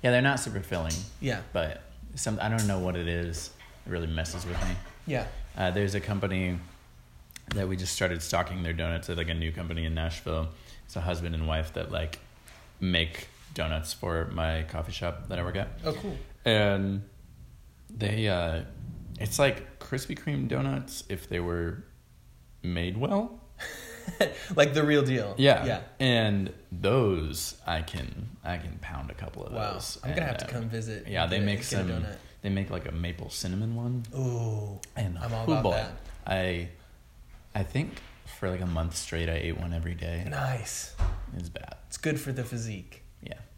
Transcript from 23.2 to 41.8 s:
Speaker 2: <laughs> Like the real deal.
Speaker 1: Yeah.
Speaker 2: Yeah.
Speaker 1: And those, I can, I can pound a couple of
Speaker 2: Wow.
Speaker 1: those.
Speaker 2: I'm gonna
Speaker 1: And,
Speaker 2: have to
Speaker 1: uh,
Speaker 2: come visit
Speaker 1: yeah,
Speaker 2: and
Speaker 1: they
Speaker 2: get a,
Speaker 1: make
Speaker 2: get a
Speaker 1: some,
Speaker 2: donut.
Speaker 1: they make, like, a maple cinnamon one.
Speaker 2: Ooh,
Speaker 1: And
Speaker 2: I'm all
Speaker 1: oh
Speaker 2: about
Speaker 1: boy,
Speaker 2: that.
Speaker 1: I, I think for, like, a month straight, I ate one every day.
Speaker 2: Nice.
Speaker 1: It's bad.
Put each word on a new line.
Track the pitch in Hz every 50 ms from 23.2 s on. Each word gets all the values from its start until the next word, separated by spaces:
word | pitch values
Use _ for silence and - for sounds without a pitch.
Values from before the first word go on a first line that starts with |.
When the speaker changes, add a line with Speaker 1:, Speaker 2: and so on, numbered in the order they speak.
| 226 240 - - - - - -
Speaker 2:
<laughs> | - - - - - - - - - - - - 202 - - - - - 185
Like | 151 143 147
the | 135 156 151
real | 147 151 143
deal. | 135 127 131 120 104 101 98
Speaker 1:
Yeah. | 110 131 139 - - -
Speaker 2:
Yeah. | 127 110 90 - - - -
Speaker 1:
And | 135 127 120 117 110 107 101 98 95 90 - - - -
those, | 90 87 92 95 - 135 120 101 95 82 78 73 71 80 - - - - -
I | - 85 80
can, | 80 - - 82 - - - - 104 117 - - -
I | 82 87 82
can | 78 85 82 -
pound | - - 82 71 69 -
a | -
couple | - - - - - -
of | -
Speaker 2:
Wow. | - 117 107 104
Speaker 1:
those. | 98 95 110 - - - -
Speaker 2:
I'm | 127
gonna | 156 180
Speaker 1:
And, | 165 139
Speaker 2:
have | 117 -
to | -
Speaker 1:
uh, | -
Speaker 2:
come | 123 120 113 113
visit | 113 113 110 113 110 101 - 104
Speaker 1:
yeah, | 101 87 82
Speaker 2:
and | 82
Speaker 1:
they | 92 98
Speaker 2:
get |
a, | 101
Speaker 1:
make | 101 101 98
Speaker 2:
get | -
a | - 123
Speaker 1:
some, | 101 92 90
Speaker 2:
donut. | 85 82 85 104 101 - - - - -
Speaker 1:
they | - 101
make, | 98 98 98 85
like, | 92 87 -
a | -
maple | 78 80 87 85 87 85 - -
cinnamon | - - - 92 92 101 107 113 117
one. | 117 120 120 123 123 117 110 -
Speaker 2:
Ooh, | 139 131 127 120 117 117 113 110 107 104 101 101 101 - - -
Speaker 1:
And | - 110 95 87 85
Speaker 2:
I'm | - 117 117
all | 110 113 139
Speaker 1:
oh | 156
Speaker 2:
about | 139 127
Speaker 1:
boy, | 98
Speaker 2:
that. | 87 107 110 101 87 - - - - - -
Speaker 1:
I, | - 95 95 92 95 90 85 85 85 - - - - - - - - - - - - - - - - -
I | 214 190
think | - - 131 165 - - - - - - - - - - -
for, | - 92
like, | 92 90
a | 92
month | 90 82 80 82 85 82
straight, | - - - - 82 82 82
I | 82 82
ate | - 85 78 -
one | 85 85 85
every | 85 82 82 87
day. | 85 85 85 85 85 90 -
Speaker 2:
Nice. | 143 139 135 131 131 117 101 - - - - - - - - - - - - - -
Speaker 1:
It's | 90 87 82
bad. | - - - - - -